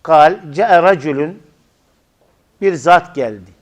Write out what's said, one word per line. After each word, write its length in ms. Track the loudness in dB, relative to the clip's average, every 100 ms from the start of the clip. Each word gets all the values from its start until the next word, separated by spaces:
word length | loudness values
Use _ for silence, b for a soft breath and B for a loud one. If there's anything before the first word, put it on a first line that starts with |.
Kal, 360 | 0 4 4 2 -8
ce'e 320 | -6 0 2
racülün, 580 | 2 0 -4 -6 -8 -10 _ _ _ _ _ _ _ _ _ _ _ _
bir 120 | -4
zat 420 | -2 2 2 0 -8
geldi. 360 | -8 -10 -18 _